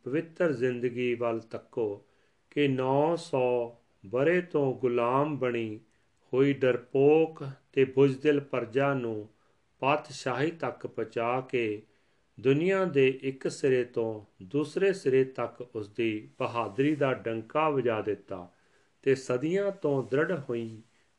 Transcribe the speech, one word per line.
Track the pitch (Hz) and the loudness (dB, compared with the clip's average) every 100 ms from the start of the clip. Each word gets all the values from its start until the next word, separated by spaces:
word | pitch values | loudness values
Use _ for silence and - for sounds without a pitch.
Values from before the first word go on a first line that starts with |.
ਪਵਿੱਤਰ | 123 147 165 - 175 | -6 -4 -6 -2 -2
ਜ਼ਿੰਦਗੀ | 127 127 123 123 117 123 | 0 -2 0 -4 -2 -2
ਵੱਲ | 117 117 113 | 0 -2 -2
ਤੱਕੋ | 110 113 - - 107 101 _ _ _ _ _ | -6 -14 -10 -4 -4 -6 _ _ _ _ _
ਕਿ | 143 143 | 0 0
ਨੌ | 131 131 139 156 165 | 2 2 2 2 0
ਸੌ | - 135 127 123 117 - _ _ 98 | -2 0 2 0 -2 -10 _ _ -6
ਵਰ੍ਹੇ | 120 147 180 | 2 4 2
ਤੋਂ | 175 151 139 | 0 0 0
ਗੁਲਾਮ | 113 123 120 120 131 151 135 | 0 0 2 2 2 0 -2
ਬਣੀ | 123 120 113 107 _ _ _ _ _ | -2 -2 -4 -8 _ _ _ _ _
ਹੋਈ | 127 139 | 2 2
ਡਰਪੋਕ | 135 127 123 - 139 139 156 160 160 139 135 _ | 4 2 0 0 4 6 6 2 -2 -12 -14 _
ਤੇ | - | 0
ਬੁਜ਼ਦਿਲ | 131 135 139 131 151 143 | 2 4 4 4 2 2
ਪਰਜਾ | 135 127 117 123 139 | 0 -4 -2 0 0
ਨੂੰ | 135 117 107 107 _ _ _ _ _ | 0 -4 -6 -10 _ _ _ _ _
ਪਾਤਸ਼ਾਹੀ | 131 147 - 135 131 123 143 | 0 0 -2 -8 -4 -2 -2
ਤੱਕ | 170 127 - - | -2 -8 -6 -10
ਪਹੁੰਚਾ | - 110 120 117 127 | -6 -6 -2 0 -2
ਕੇ | 131 127 110 107 - _ _ _ _ - | -2 -2 -2 -4 -10 _ _ _ _ -2
ਦੁਨੀਆ | 117 143 180 190 | 2 4 2 2
ਦੇ | 185 139 131 131 | 2 4 4 2
ਇੱਕ | 135 135 - | -6 -4 -6
ਸਿਰੇ | - 143 127 | -2 2 2
ਤੋਂ | 120 120 113 110 101 _ | 0 -2 -4 -6 -14 _
ਦੂਸਰੇ | 92 143 151 185 190 | -6 -4 -2 0 0
ਸਿਰੇ | 185 139 131 | 0 2 2
ਤੱਕ | 131 - 120 - | 2 -2 -8 -8
ਉਸਦੀ | 123 113 101 - 113 107 131 _ | -12 -10 -10 -2 -2 -2 -8 _
ਬਹਾਦਰੀ | 123 117 107 98 143 | -4 -4 -4 0 0
ਦਾ | 151 135 | 2 0
ਡੰਕਾ | 120 113 113 110 151 156 | 0 -4 -6 -4 0 0
ਵਜਾ | 139 120 110 | 2 0 0
ਦਿੱਤਾ | 104 101 - 92 87 _ _ _ _ _ | -2 -6 -8 -14 -14 _ _ _ _ _
ਤੇ | 135 | 0
ਸਦੀਆਂ | 135 - 123 156 190 202 | 0 0 -2 0 -2 -2
ਤੋਂ | 190 151 139 | -2 -2 -2
ਦ੍ਰਿੜ | 113 135 165 170 139 | 0 0 0 -2 -4
ਹੋਈ | 120 113 110 - _ _ | -6 -6 -12 -20 _ _